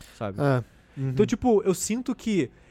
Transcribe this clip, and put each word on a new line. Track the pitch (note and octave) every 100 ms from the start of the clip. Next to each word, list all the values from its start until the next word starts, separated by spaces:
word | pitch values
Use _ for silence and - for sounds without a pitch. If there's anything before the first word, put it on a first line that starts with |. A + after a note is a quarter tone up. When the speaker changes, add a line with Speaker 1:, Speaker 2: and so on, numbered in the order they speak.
| - -
Speaker 1:
sabe? | G#2+ G2+
Speaker 2:
É. | C#3+ B2+ A2 - _ -
Uhum. | C3+
Speaker 1:
Então, | B2+
tipo, | G#3+ A#3+ B3+ G#3
eu | G3
sinto | F3+ - A3+ B3+
que | A#3+ A3+ G3 B2 - -